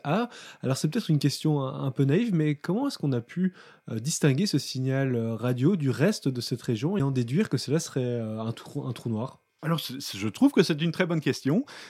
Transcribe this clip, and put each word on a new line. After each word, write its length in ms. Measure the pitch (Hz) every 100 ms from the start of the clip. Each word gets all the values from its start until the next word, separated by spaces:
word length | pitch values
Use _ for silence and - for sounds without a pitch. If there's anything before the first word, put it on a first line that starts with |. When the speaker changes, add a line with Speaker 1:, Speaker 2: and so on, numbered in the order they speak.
| 143
Speaker 1:
A. 240 | 190 240 - - -
Alors 160 | 123 135
c'est 100 | 156
peut-être 220 | 226 -
une 100 | 147
question 420 | 143 - 156 147
un, 220 | 135 139
un 80 | 139
peu 140 | 123 135
naïve, 280 | 165 240
mais 220 | 170 151 143
comment 320 | - 202 277
est-ce 100 | -
qu'on 140 | 147
a 80 | 123
pu, 340 | - 175 185 - - - -
euh, 100 | 113
distinguer 460 | 123 - 151 131 202
ce 140 | 147
signal, 540 | - 131 131 135 135
euh, 220 | 120 113 113
radio 400 | 123 123 143 202
du 140 | 139
reste 400 | 113 147 - 139
de 100 | 123
cette 220 | - 123
région 340 | - 110 147 202
et 60 |
en 100 | 139
déduire 380 | 131 117 151 214
que 80 | 127
cela 240 | - 156
serait, 180 | - 135
euh, 380 | 123 120 110 110
un 140 | 110
trou, 340 | 113 - 143 131
un 60 |
trou 160 | 117 120
noir ? 320 | 107 120 - _ -
Speaker 2:
Alors, 160 | 147 160
c'est, 200 | - 131
c'est, 200 | - 101
je 80 | 107
trouve 240 | - 277
que 100 | 233
c'est 180 | 175 151
une 80 | 170
très 160 | 156 180
bonne 120 | 170
question. 460 | 143 120 131 185 285 -